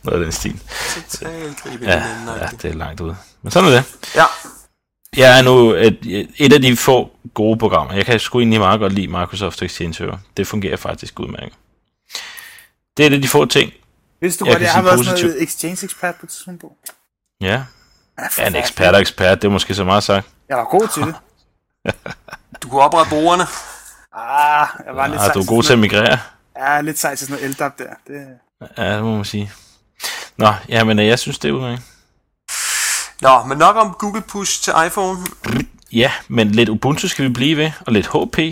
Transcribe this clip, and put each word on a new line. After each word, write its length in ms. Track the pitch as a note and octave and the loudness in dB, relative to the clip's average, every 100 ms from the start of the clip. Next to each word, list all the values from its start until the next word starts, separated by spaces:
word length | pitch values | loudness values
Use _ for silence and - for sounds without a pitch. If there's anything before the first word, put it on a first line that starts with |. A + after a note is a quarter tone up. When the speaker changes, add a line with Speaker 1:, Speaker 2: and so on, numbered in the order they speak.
Speaker 1:
Noget 160 | - F#2 | -4 -4
af 40 | D#2+ | -4
den 60 | |
stil. 300 | E2 - - - - - - D#3+ | -6 -10 -10 -14 -12 -10 -10 -12
Speaker 2:
Totalt 480 | - E3 E3 D#3 C#3+ | -14 -14 -14 -14 -14
gribe 220 | C3+ B2 A#2 | -16 -10 -2
Speaker 1:
Ja, 140 | E2+ | -2
Speaker 2:
hinanden, 280 | - A2+ A2+ | -2 -10 -12
Speaker 1:
ja, 160 | A2+ | -10
Speaker 2:
agtigt. 180 | - - | -10 -10
Speaker 1:
det 100 | E2 | -10
er 40 | D#2+ | -10
langt 260 | D#2 - | -10 -10
ude. 160 | E2 E2+ - _ | -10 -12 -16 _
Men 100 | - | -2
sådan 180 | E3+ F#3 | 2 6
er 60 | B2 | 4
det. 220 | C3+ - - - | 2 -10 -6 2
Speaker 2:
Ja. 80 | D#3 - - - _ _ _ _ _ B2 | 2 2 -16 -20 _ _ _ _ _ 6
Speaker 1:
Jeg 220 | B2+ B2+ | 8 8
er 20 | |
nu 300 | B2+ B2+ A#2 | 8 6 6
et, 540 | F#2 A2 - - F#2 - - | 6 4 2 -6 -6 -8 2
et 160 | C#3+ | 6
af 80 | D3 | 6
de 160 | C3 A#2+ | 6 2
få 340 | - B2+ - _ - | 4 2 2 _ -18
gode 240 | - G#2+ A2 | -2 0 2
programmer. 340 | A2 F#2 C#2+ | 2 0 -2
Jeg 120 | F#2 G2+ | -4 0
kan 140 | A2+ | 0
sgu 200 | - B2 | 0 0
egentlig 200 | A#2+ A2 | 2 4
meget 200 | F#2+ G#2 | 4 2
godt 140 | G2+ | 0
lide 140 | G2 F2+ | -2 -2
Microsoft 540 | F2 F2 G2 G2 - | -4 -6 -6 -8 -6
Exchange 320 | F#2 - F2 | -10 -8 -8
Server. 240 | D#2+ F2+ F#2+ - - | -8 -10 -10 -14 -8
Det 100 | G2 | -6
fungerer 300 | G#2+ F#2+ - | -4 -4 -6
faktisk 420 | - E2+ - - | -6 -10 -12 -12
udmærket. 340 | - - - _ _ _ _ _ _ - - - - - _ _ _ - | -12 -12 -16 _ _ _ _ _ _ -16 -16 -18 -20 -20 _ _ _ 2
Det 60 | |
er 40 | D3+ | 4
et 60 | |
af 80 | C#3 | 4
de 60 | C3+ | 2
få 180 | D3 C3+ | 2 2
ting, 260 | C#3+ - - _ _ _ _ | 2 0 -4 _ _ _ _
Speaker 3:
Vidste 240 | F3 F3+ - | -4 -4 0
du 40 | |
Speaker 1:
jeg 40 | E3+ | 2
Speaker 3:
godt, 40 | |
Speaker 1:
kan 60 | F3 | 4
Speaker 3:
jeg 80 | |
har 60 | E3+ | 2
Speaker 1:
sige 40 | F#3 | 4
Speaker 3:
været 140 | F3+ | 4
sådan 120 | F#3 | 2
Speaker 1:
positivt. 200 | F3+ F3 | 0 0
Speaker 3:
noget 120 | D3 | -2
Exchange-ekspert 720 | D#3+ - D#3+ F3+ F#3+ - F3+ E3+ | -6 -6 -8 -8 -12 -8 -8 -8
på 100 | E3+ | -14
et 40 | |
tidspunkt, 320 | - - F3 | -18 -16 -18
Bo? 160 | D#3+ _ - - _ _ _ _ | -20 _ -20 -20 _ _ _ _
Speaker 1:
Ja. 60 | F#2+ | -2
Speaker 3:
Ja, 60 | |
Speaker 1:
Ja, 680 | A2+ C3+ _ _ _ _ - | -2 -4 _ _ _ _ -12
en 60 | - | -8
Speaker 3:
forfærdeligt. 320 | - G#2+ F#2+ | -2 -2 -2
Speaker 1:
ekspert 300 | - - F#2 G2 | -4 0 4 4
og 60 | |
ekspert, 400 | F#2 - F#2 F#2 | 2 0 2 2
det 60 | G2+ | 2
er 40 | |
måske 240 | G2+ - G2 | 0 -2 -4
så 80 | |
meget 200 | F#2 G2+ | 2 2
sagt. 240 | - G2 F#2+ _ _ | 2 -2 -2 _ _
Speaker 3:
Jeg 80 | C3 | -6
var 80 | A2+ | 0
god 220 | F3+ A3 | 0 0
til 160 | - | -2
det. 120 | D3 E3 _ _ _ _ _ _ - | -6 -6 _ _ _ _ _ _ -10
Speaker 2:
<laughs> 100 | - - - - - _ - | -10 -10 -18 -20 -20 _ -18
Du 60 | - | -6
kunne 120 | C3+ | 2
oprette 280 | C#3+ E3+ D#3 | 4 4 2
brugerne. 340 | D3+ D#3+ F3 F3 - - - - - _ | 2 2 2 0 -6 -16 -20 -20 -20 _
Speaker 3:
Ah, 540 | - A#2 C#3 D3 D3+ D3 - - | -14 -4 0 2 2 0 -4 -12
jeg 100 | C3 | -6
var 120 | C3+ | -4
lidt 120 | - | 0
Speaker 1:
Ah, 60 | G2+ | 0
Speaker 3:
sej 80 | |
Speaker 1:
du 60 | - | 0
er 40 | |
Speaker 3:
til 60 | F#2+ | 0
Speaker 1:
god 140 | A2 | 2
Speaker 3:
sådan 40 | A2+ | 4
Speaker 1:
til 60 | |
at 60 | B2 | 4
migrere. 380 | G#2+ G2+ A#2 C#3 - _ _ - | 4 2 2 0 -4 _ _ -8
Speaker 3:
noget. 200 | C3+ D3 | -2 -2
Ja, 60 | |
lidt 180 | D3 D3+ | -2 -4
sej 160 | D#3 C#3 | -6 -6
til 120 | C#3 | -10
sådan 140 | C#3 | -8
noget 140 | C#3 C3 | -8 -6
L 20 | |
dap 180 | C#3+ - | -6 -6
der. 80 | B2+ - _ | -16 -16 _
Det 200 | C#3+ C3+ B2+ _ _ - - | -18 -18 -20 _ _ -20 -6
Speaker 1:
Ja, 180 | G2 G#2 | -4 -2
det 80 | |
må 120 | A2 G#2+ | -2 -4
man 100 | G2+ | -4
sige. 260 | G#2 G2+ - _ _ _ _ - - - - | -6 -8 -12 _ _ _ _ -12 -12 -14 0
Nå, 160 | A2 G#2 - | 2 2 -2
jamen, 300 | A#2 A2+ G#2+ | 0 2 4
øh, 80 | G#2+ | 4
jeg 120 | A#2+ | 2
synes, 200 | - C#3 | 0 -6
det 100 | D3 | -4
er 40 | |
udmærket. 280 | C#3 B2+ B2 B2 _ _ _ _ _ - - - - - - - _ | -4 -4 -10 -12 _ _ _ _ _ -12 -8 -6 -4 -4 -6 -8 _
Speaker 2:
Nå, 220 | C3+ B2+ | 4 4
men 140 | A#2+ C#3 | 4 2
nok 180 | E3+ G#3+ | 4 4
om 180 | G#3+ F3 | 0 -2
Google 220 | G#3 G#3+ | -8 -6
Push 420 | - G3+ G3 - | -10 -8 -6 -6
til 100 | - D#3+ E3 | -2 0 0
iPhone. 320 | - F#3+ F#3+ F3+ - - - - _ _ | 0 -4 -4 -10 -12 -6 -6 -6 _ _
Speaker 1:
Ja, 200 | A#2 B2 - - | 0 0 -2 -6
men 240 | A#2 G#2+ | 0 2
lidt 180 | G#2+ A#2 | 4 2
Ubuntu 380 | A2 C3 D#3 F#3+ | 2 -2 -2 -4
skal 180 | - C3+ | -4 -4
vi 40 | |
blive 240 | A#2 C3+ D#3 | 0 0 0
ved, 140 | D#3 D3+ - | -2 -4 -2
og 80 | |
lidt 140 | A2 F2+ | 0 0
H 80 | D3+ - | -2 -2
P. 60 | - D#3+ | -2 -4